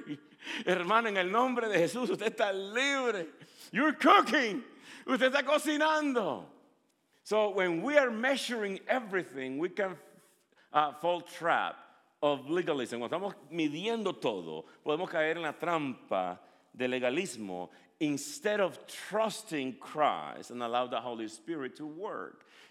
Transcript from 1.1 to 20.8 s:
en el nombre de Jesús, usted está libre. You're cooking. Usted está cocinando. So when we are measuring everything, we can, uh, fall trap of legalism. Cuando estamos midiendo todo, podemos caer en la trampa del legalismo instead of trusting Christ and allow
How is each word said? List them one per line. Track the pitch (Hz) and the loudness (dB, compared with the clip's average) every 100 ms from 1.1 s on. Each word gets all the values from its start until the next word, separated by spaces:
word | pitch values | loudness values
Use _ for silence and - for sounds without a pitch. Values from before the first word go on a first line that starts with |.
en | 196 | 0
el | 180 | 2
nombre | 208 254 247 226 | 4 2 2 2
de | 190 | 4
Jesús, | 165 208 247 | 2 2 -2
usted | 160 208 226 | 0 -2 0
está | 214 | 0
libre. | 196 196 220 269 277 247 208 294 - - - - | 0 -2 0 2 2 0 0 -4 -10 -20 -20 -6
You're | - 302 | 2 2
cooking. | - 294 392 285 277 240 175 233 - - - - | 4 8 8 8 4 2 -2 -8 -18 -20 -12 -2
Usted | 247 262 | 2 4
está | 269 | 2
cocinando. | 269 302 302 302 311 311 294 247 185 113 82 - _ _ _ _ _ _ | 4 2 2 2 2 2 2 0 0 -2 -6 -20 _ _ _ _ _ _
So | - 208 208 | -2 2 2
when | 196 185 165 | 2 2 2
we | 214 294 | 4 4
are | 254 | 4
measuring | 220 254 277 - 233 208 190 - | 2 0 0 -2 -4 -4 -6 -2
everything, | 240 220 190 165 135 131 135 | -2 0 -2 -2 -6 -6 -4
we | 180 | -4
can, | 180 196 170 - - _ _ _ _ _ | -2 -4 -6 -16 -20 _ _ _ _ _
uh, | 151 151 | 2 2
fall | 139 170 175 | 0 0 0
trap | - - 165 135 92 - - _ _ - | -2 -4 2 2 2 -4 -14 _ _ -2
of | 147 143 127 | 0 0 0
legalism. | 175 165 147 120 120 | -2 0 -2 -2 -4
Cuando | 117 156 | -4 -4
estamos | 196 - 143 | -4 -8 -10
midiendo | 165 156 151 202 233 196 - | -2 -2 -2 -2 -2 -2 -2
todo, | 139 101 85 78 - - - | -2 -2 -6 -10 -12 -10 -2
podemos | 151 185 | -2 -2
caer | 175 156 165 | 0 0 0
en | |
la | 160 | -4
trampa | 139 160 170 143 117 - 98 90 90 - _ _ - | -4 -2 0 -2 -6 -2 -2 0 -4 -14 _ _ -4
del | 123 | -2
legalismo | 127 123 139 196 120 104 90 87 - - - | 2 0 0 -4 -6 -8 -8 -10 -14 -18 -4
instead | 151 143 - - 208 208 | -2 -2 -6 -6 -2 0
of | 185 - - | 0 -2 -16
trusting | - - 202 220 - - 160 131 117 | -14 -6 -2 -2 -2 -6 -4 -4 -6
Christ | - 156 143 90 73 62 - | -8 2 2 2 -4 -10 -12
and | 120 | -8
allow | 120 120 | -2 -2